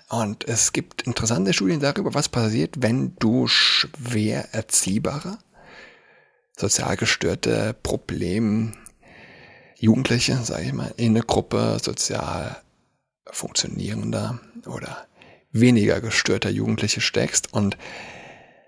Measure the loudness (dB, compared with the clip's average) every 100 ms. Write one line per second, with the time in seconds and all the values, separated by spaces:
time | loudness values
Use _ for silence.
0 | -8 -4 -4 -4 -4 0 0 0 -4 -6
1 | -4 -2 0 2 2 2 2 2 2 0
2 | 0 0 0 0 2 2 0 0 0 2
3 | 0 0 2 4 4 4 4 2 -2 -6
4 | -4 0 0 0 -4 -6 -2 0 2 0
5 | 0 -4 -6 -10 _ -20 -20 -20 -20 -20
6 | _ -20 _ _ _ -6 -2 0 0 0
7 | 0 0 0 0 0 2 0 -2 -4 -4
8 | -4 -4 -2 0 2 2 0 -6 -18 -20
9 | -20 -20 -20 -20 -20 -20 -20 0 4 4
10 | 4 2 2 0 -2 -4 -4 -4 -6 0
11 | 2 2 2 0 2 0 0 0 -2 -4
12 | -4 -4 -4 -6 -6 -10 -18 _ _ _
13 | _ _ -14 -10 -6 -4 -4 -4 -4 -4
14 | -2 -2 -2 -6 -10 -18 -12 -10 -10 -12
15 | -16 _ -20 -20 _ 4 6 8 6 2
16 | 0 0 0 0 0 -2 0 0 0 0
17 | -2 0 0 -2 -2 0 0 -2 -10 -16
18 | -16 -18 -20 -20 -20 -20